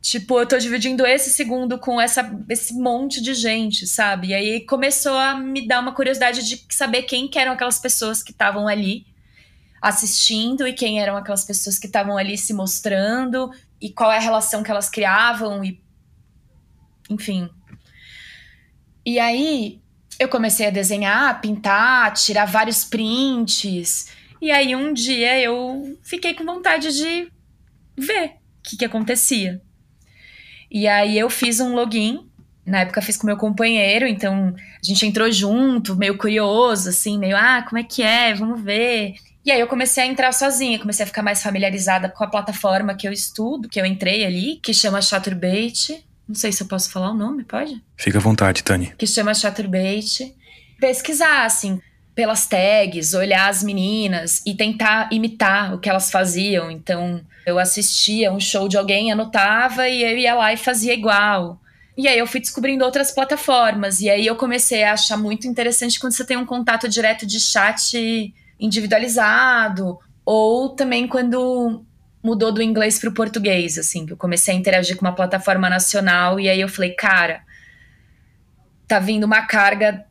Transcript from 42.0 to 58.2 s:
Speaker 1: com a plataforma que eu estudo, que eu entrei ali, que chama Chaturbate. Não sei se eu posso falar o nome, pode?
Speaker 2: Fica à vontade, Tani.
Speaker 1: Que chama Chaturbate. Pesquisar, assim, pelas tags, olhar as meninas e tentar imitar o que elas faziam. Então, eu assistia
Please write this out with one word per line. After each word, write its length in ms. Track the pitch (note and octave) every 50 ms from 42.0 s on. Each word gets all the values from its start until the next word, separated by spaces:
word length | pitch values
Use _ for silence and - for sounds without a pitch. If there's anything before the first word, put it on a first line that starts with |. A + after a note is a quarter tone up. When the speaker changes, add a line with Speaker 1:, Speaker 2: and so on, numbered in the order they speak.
| F#3 F#3
Speaker 1:
com 160 | - - G#3+
a 40 | G3+
plataforma 680 | - G#3 G3 G3+ G3+ F#3+ - G3+ F#3+ G3 G#3 G3+ F#3+
que 100 | G3 -
eu 60 | G3
estudo, 560 | G3+ G3+ - - - - G#3+ A#3 C#4+ D4+ A3 A3+
que 140 | - G#3
eu 40 | F#3+
entrei 380 | F#3+ F#3+ F#3+ G3 F3+ F#3+ G#3+ G#3+
ali, 360 | F#3+ F3+ F3+ F#3 C4 D#4+ - -
que 100 | - A3+
chama 280 | G#3 - A3 G3 G3
Chaturbate. 1040 | G#3 - - G3 F#3+ G3+ F#3+ F3 E3+ F3+ F#3 G3+ A3+ A#3+ A#3 - - - D4+ D#4+ _ _ _ _ _
Não 100 | - G#3+
sei 180 | G#3 - A3 G3
se 100 | - G3
eu 40 | F#3
posso 220 | G3 F#3 F#3 -
falar 220 | - F#3 F#3 F#3+
o 60 | A3 A3
nome, 260 | G3+ A3+ C#4 C#4+ A3+
pode? 400 | - - A3 C#4 D#4 C#4+ A3+ - _ _ -
Speaker 2:
Fica 200 | - - F#2+ G#2
à 40 |
vontade, 420 | - A2 A2 G#2+ G2+ F#2+ F#2 - -
Tani. 300 | - G2+ F2+ F2+ E2 - -
Speaker 1:
Que 80 | -
chama 280 | G#3+ - - G#3+ G#3 G#3+
Chaturbate. 1000 | G#3+ - G#3 G3 - G#3+ F#3+ F#3 F#3 F#3 F#3+ G3+ G#3+ G#3 G#3+ - - B3+ C4 - _ _ - - - - _ _ _
Pesquisar, 640 | B3 C4 B3+ B3+ - - D#4+ C#4+ E4 D#4 D4+ C#4 A#3+
assim, 380 | A3+ A3+ - - G3+ F#3+ F#3 - _ _ _ _ _ _
pelas 300 | - A#3 G#3+ A3 G#3 -
tags, 680 | - - F#3+ F3+ G3 G#3 G#3+ G3+ F#3+ E3 E3+ D#3+ D#3+ F#3
olhar 360 | F#3 F#3 G3+ F#3+ F#3 F#3+ G3
as 140 | G3+ F#3 G3
meninas 760 | G#3 G3 G3 F#3 G3 G#3+ A3 G#3+ G3+ F#3 E3+ E3 E3+ - - -
e 80 | G#3 G3+
tentar 560 | G3+ A3 G#3+ A3 A3 A3 G#3+ G#3+ A3 A3 A3
imitar 600 | A3+ A3+ A3 A#3 A3+ - A3 G3 G3 G3+ G#3 F#3 F#3
o 60 | F3+
que 100 | F3+ G#3
elas 220 | F#3+ F#3+ F#3+ -
faziam. 580 | - F#3+ F#3 F#3 F3 F3 G3 G3+ G3+ F3+ E3 E3
Então, 520 | E3 D#3+ D#3+ - F3+ E3+ F3 F3+ F3 E3+ E3 - - - -
eu 140 | - F3 F3+
assistia 760 | F3+ F#3 - G#3 G#3 - - - - - G#3 A3